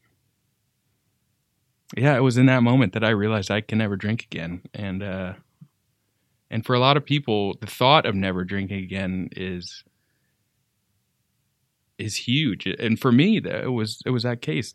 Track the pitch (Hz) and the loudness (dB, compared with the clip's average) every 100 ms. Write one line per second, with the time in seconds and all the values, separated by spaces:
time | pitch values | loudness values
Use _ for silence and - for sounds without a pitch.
0 | _ _ _ _ _ _ _ _ _ _ | _ _ _ _ _ _ _ _ _ _
1 | _ _ _ _ _ _ _ _ _ - | _ _ _ _ _ _ _ _ _ 0
2 | 135 135 131 120 127 127 117 127 110 110 | 2 4 4 6 6 6 6 4 4 2
3 | 110 110 104 110 92 101 107 107 110 98 | 2 2 2 -2 -2 -4 -2 -2 -2 -2
4 | 104 110 - - 85 90 - - 101 92 | -4 -4 -6 -10 -10 -10 -12 -12 -8 -8
5 | 101 95 92 95 _ _ - _ _ _ | -8 -8 -8 -12 _ _ -20 _ _ _
6 | _ _ _ _ _ 110 - 123 131 147 | _ _ _ _ _ -6 0 4 4 4
7 | - 147 143 107 101 87 104 - 127 151 | 2 -2 0 0 -2 -4 -12 0 4 4
8 | - 98 98 92 92 98 98 98 92 95 | 4 -2 -2 -4 -4 -6 -6 -8 -8 -6
9 | 95 92 90 - 95 90 90 - - _ | -4 -6 -8 -8 -8 -8 -12 -18 -20 _
10 | _ _ _ _ _ _ _ _ _ _ | _ _ _ _ _ _ _ _ _ _
11 | _ _ _ _ _ _ _ _ _ - | _ _ _ _ _ _ _ _ _ -12
12 | 104 - - 131 151 90 - - 113 110 | -8 -6 -2 0 0 -4 -6 -4 -2 0
13 | 135 120 175 214 - - - 123 107 110 | 4 6 6 2 -2 -6 -4 -4 -4 -6
14 | - 127 117 120 - 156 117 | -4 -2 -2 -4 -4 -6 -6